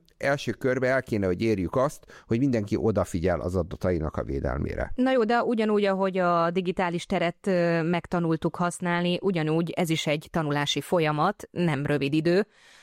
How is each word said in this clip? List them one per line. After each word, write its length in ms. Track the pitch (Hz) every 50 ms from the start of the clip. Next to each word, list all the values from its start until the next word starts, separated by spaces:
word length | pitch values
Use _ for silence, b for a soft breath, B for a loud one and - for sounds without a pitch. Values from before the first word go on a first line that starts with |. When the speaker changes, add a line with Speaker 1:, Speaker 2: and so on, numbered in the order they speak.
| _ _ _
Speaker 1:
Első 360 | _ - 139 143 143 - 127 107
körbe 340 | - - 127 127 131 127
el 160 | 127 135 131 -
kéne, 240 | - 120 104 98
hogy 160 | 92 90 90 107
érjük 340 | 113 110 95 87 82 -
azt, 460 | 131 127 156 - - - - - - -
hogy 120 | - 113 117
mindenki 380 | 139 143 120 113 104 101 110
odafigyel 640 | 85 76 110 101 101 87 - - 87 80 92 87 78
az 160 | - 87 87
adatainak 600 | 92 82 82 - - - 92 90 82 78 73 -
a 60 | - 60
védelmére. 680 | 57 67 69 - 67 62 71 - - - - - - -
Speaker 2:
Na 160 | - 254 262
jó, 140 | 262 254 220
de 180 | 214 233 240 -
ugyanúgy, 420 | - 247 220 220 214 214 208 202
ahogy 340 | 196 190 190 196 190 180 185
a 320 | 180 175 175 170 165 170
digitális 560 | 175 190 180 180 180 - 185 175 170 170 -
teret, 400 | - 202 175 165 170 - - -
ö, 360 | 208 185 175 170 170 170 170 160
megtanultuk 760 | 165 180 170 - - - 175 170 165 160 156 - 170 -
használni, 640 | - 180 175 170 - 180 175 175 175 175 175 180 - -
ugyanúgy 480 | 196 190 165 156 151 156 165 175 160
ez 200 | - - 180 160
is 160 | 160 156 -
egy 220 | 160 147 151 - -
tanulási 500 | - 175 156 147 143 147 147 147 - -
folyamat, 680 | - - 196 175 156 151 151 151 156 190 208 - - -
nem 360 | - - 175 170 151 131 143
rövid 260 | 143 147 143 139 139 147
idő, 340 | 160 156 170 175 190 214 B B B B B B B